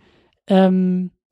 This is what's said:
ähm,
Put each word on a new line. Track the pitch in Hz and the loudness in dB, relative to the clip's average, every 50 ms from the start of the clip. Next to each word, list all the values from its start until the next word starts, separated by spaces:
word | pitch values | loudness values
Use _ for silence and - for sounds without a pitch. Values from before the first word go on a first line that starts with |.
| _ _ _ _ _ _ _ _ _ - | _ _ _ _ _ _ _ _ _ -2
ähm, | 196 190 190 190 185 185 185 185 180 185 185 180 _ _ _ _ | 2 2 2 2 2 0 -2 -2 -2 -4 -6 -8 _ _ _ _